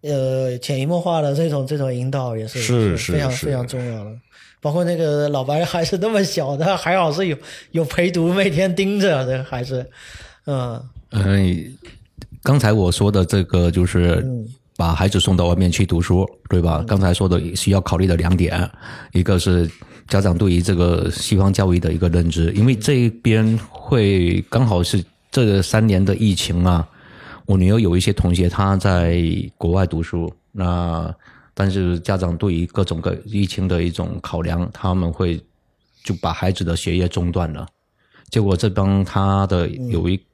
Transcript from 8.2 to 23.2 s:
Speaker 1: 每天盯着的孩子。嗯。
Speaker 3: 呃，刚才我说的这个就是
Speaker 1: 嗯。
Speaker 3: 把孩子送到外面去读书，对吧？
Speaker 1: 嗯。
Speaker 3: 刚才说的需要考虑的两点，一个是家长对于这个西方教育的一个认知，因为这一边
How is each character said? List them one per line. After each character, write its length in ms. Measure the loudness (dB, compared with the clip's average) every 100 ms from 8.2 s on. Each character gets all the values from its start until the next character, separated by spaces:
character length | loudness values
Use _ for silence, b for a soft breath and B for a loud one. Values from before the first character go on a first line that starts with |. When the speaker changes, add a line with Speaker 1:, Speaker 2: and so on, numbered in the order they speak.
| 0
Speaker 1:
每 160 | 2 0
天 260 | 2 0 0
盯 240 | 0 2
着 240 | 2 0 0
的 180 | -4
孩 200 | -4 -8
子。 240 | -6 -6 -8 B B B B B -6
嗯。 360 | -4 -4 -8 -12 -20 -6
Speaker 3:
呃， 260 | -2 4 4 4 0 -6 -16 -20 -20 -20 -20 -20 -6
刚 180 | 0 2
才 140 | 4
我 180 | 4 2
说 200 | 2 2
的 120 | 2
这 200 | 2 0
个 260 | 2 2 2
就 160 | 2 2
是 380 | 2 2 2 0
Speaker 1:
嗯。 220 | -6 -10 -16 _ -4
Speaker 3:
把 200 | -2 2
孩 120 | 2
子 120 | 2
送 180 | 2 2
到 80 | 2
外 100 | 2
面 160 | 2
去 140 | 0 0
读 160 | 0
书， 260 | 2 0 0 -6 -2
对 100 | 0
吧？ 180 | 2 -2
Speaker 1:
嗯。 60 | 0
Speaker 3:
刚 120 | 2
才 140 | 2
说 160 | 2 2
的 260 | 0 -2 -4
需 140 | 0
要 100 | 0
考 160 | 2 0
虑 100 | 2
的 80 | 2
两 200 | 0 0
点， 320 | 0 -2 -4 B B B B
一 80 | -2
个 160 | 2 2
是 320 | 2 2 0 B B B B
家 120 | 0
长 160 | 2 2
对 160 | 2
于 120 | 2
这 100 | 2
个 380 | 2 2 2 -2
西 260 | -4 0 2
方 160 | 2
教 180 | 2 2
育 80 | 2
的 140 | 0
一 60 | 0
个 100 | 2
认 180 | 2 2
知， 240 | 2 0
因 120 | 2 2
为 100 | 2
这 180 | 0
一 140 | 2 2
边 480 | 0